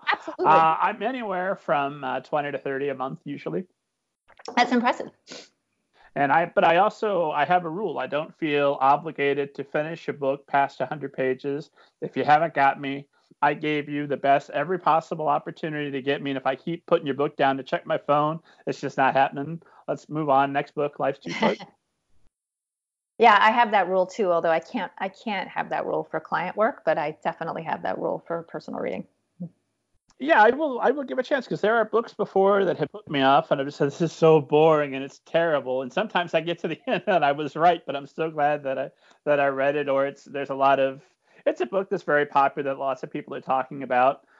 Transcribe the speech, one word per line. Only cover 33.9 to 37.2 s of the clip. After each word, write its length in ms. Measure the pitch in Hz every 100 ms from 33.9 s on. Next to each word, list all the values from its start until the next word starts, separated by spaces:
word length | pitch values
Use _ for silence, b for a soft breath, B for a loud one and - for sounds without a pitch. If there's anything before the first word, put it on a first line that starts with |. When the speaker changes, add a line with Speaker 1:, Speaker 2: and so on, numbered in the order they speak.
| -
Speaker 2:
is 120 | 165
so 280 | - 165 156
boring 560 | 135 147 160 156 147 135
and 80 |
it's 160 | 139 - _
terrible." 560 | 165 170 147 123 127
And 100 | 131
sometimes 420 | 147 214 185 170
I 60 | 165
get 180 | 160 170
to 80 | 185
the 120 | 156
<laughs> 40 | -
end 160 | 202 -
and 180 | 185